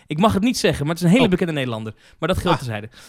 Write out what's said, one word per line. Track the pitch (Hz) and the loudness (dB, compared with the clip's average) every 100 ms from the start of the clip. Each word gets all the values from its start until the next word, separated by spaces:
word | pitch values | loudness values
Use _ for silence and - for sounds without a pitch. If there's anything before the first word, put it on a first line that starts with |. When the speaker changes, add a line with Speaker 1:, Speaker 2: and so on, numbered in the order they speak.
| - | -8
Speaker 1:
ik | 151 | 0
mag | 214 | 2
het | 190 | 2
niet | 233 - | 0 0
zeggen, | 196 - 143 | 0 0 -2
maar | 170 | 0
het | |
is | 175 | 4
een | 233 | 4
hele | 233 | 4
Speaker 2:
Oh. | |
Speaker 1:
bekende | 175 175 | 2 -2
Nederlander. | 151 127 110 110 - _ - | -4 -4 -6 -8 -14 _ -6
Maar | 165 | -4
dat | 185 | -2
geldt | 180 160 | 0 -2
Speaker 2:
Ah. | |
Speaker 1:
terzijde. | 123 107 107 - | -2 -8 -10 -18